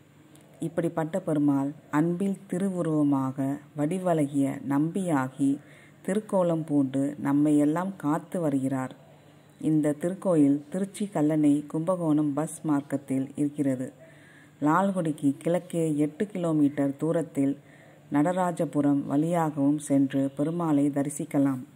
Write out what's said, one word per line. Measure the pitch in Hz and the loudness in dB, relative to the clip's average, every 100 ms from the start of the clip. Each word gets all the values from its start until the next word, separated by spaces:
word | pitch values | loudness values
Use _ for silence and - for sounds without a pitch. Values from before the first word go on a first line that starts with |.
| - _ - - - - | -20 _ -20 -20 -20 -8
இப்படிப்பட்ட | 165 175 165 165 160 190 | -6 -2 -2 -2 -4 -4
பெருமாள் | 185 151 147 139 139 147 - | -2 2 2 2 -2 -8 -4
அன்பில் | 147 170 175 196 190 - | 0 0 0 -4 -4 -6
திருவுருவமாக | 180 196 180 160 151 143 139 131 135 135 143 - 147 | -4 -2 -2 0 2 2 2 -2 -4 -4 -4 -10 -4
வடிவழகிய | 151 185 180 160 139 147 139 139 135 | -2 -2 0 0 0 0 -2 -4 -2
நம்பியாகி | 139 160 196 180 143 131 - 139 143 - - - - | 0 0 -2 0 0 -2 0 0 0 -8 -20 -20 -12
திருக்கோலம் | - 202 214 196 175 160 151 | -4 -4 0 0 2 0 0
பூண்டு | 147 135 135 139 - | 0 0 0 -2 -4
நம்மையெல்லாம் | 139 143 151 147 147 165 190 190 | 0 2 4 4 4 0 -4 -4
காத்து | 147 165 165 185 | -2 -2 -4 -4
வருகிறார். | 156 135 131 135 127 - - - - - - - | 0 0 -2 -2 -6 -10 -20 -20 -20 -20 -20 -6
இந்த | 151 156 151 147 | 0 2 2 0
திருக்கோயில் | 175 185 196 160 139 143 - | -4 -2 0 4 4 4 -2
திருச்சி | 185 196 - 202 | -6 -6 -6 -4
கல்லணை | 160 151 156 147 147 147 | 0 2 4 4 2 0
கும்பகோணம் | 160 170 180 160 151 151 | -4 -2 0 2 2 0
பஸ் | 139 156 - | -2 -4 -6
மார்க்கத்தில் | 156 143 139 139 - 131 135 - | -2 -2 -2 -8 -4 -4 -4 -2
இருக்கிறது. | 147 147 139 127 127 - - - - - - - | -4 0 -2 -2 -6 -12 -20 -20 -20 -20 -20 -4
லால்குடிக்கு | 147 170 196 185 160 143 139 139 | 2 2 2 0 -2 0 -2 0
கிழக்கே | 165 175 175 170 160 147 | 0 -2 -2 -2 0 0
எட்டு | 151 - 202 | 0 -2 -6
கிலோமீட்டர் | 185 170 156 143 143 139 139 | -2 0 2 2 2 -2 0
தூரத்தில் | 160 170 160 139 139 139 - - - - - | -2 -2 -2 -2 -2 -2 -10 -20 -20 -20 -4
நடராஜபுரம் | 147 165 180 180 170 151 147 143 143 - | 0 2 2 0 0 -2 2 2 2 0
வழியாகவும் | 143 165 175 160 147 139 151 | 0 2 2 0 2 2 2
சென்று | 151 139 135 139 135 | 2 2 2 0 -2
பெருமாளை | 135 151 175 165 143 147 | -2 -2 0 2 2 2
தரிசிக்கலாம். | 139 143 147 165 147 139 127 - | 0 -4 -4 -4 0 2 0 -8